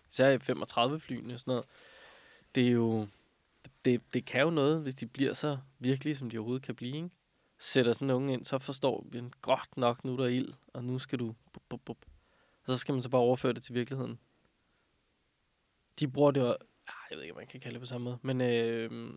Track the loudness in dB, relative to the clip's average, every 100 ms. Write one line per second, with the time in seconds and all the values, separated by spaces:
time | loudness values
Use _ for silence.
0 | _ 4 4 4 2 -4 -2 2 2 0
1 | -6 -8 -8 -10 -4 -4 -4 -14 -20 -20
2 | -20 -20 -20 -20 _ 2 4 6 4 2
3 | -2 -10 _ _ _ _ -20 -2 2 2
4 | 0 -6 -2 2 2 4 2 2 -2 -8
5 | -8 -2 -2 0 -2 -4 -8 _ -2 0
6 | -2 -6 -6 -6 -4 -6 -6 -10 -8 -8
7 | -10 -14 _ _ _ _ 0 4 4 4
8 | 2 2 0 -2 -4 -6 -6 -2 0 0
9 | -6 -12 -12 -8 0 0 0 0 0 0
10 | -2 -2 0 0 -2 -8 _ -10 -6 -6
11 | -6 -4 -4 -8 _ -20 -14 -12 -12 -14
12 | -18 -20 _ _ _ _ -2 -2 0 -2
13 | 2 4 6 4 2 -2 -4 -4 -4 -4
14 | -6 -8 _ _ _ _ _ _ _ _
15 | _ _ _ _ _ _ _ _ _ -6
16 | -2 4 4 6 2 0 -4 _ -16 -16
17 | -14 -12 -12 -12 -16 -14 -12 -12 -10 -8
18 | -6 -4 -2 2 4 4 2 0 -4 -8
19 | -12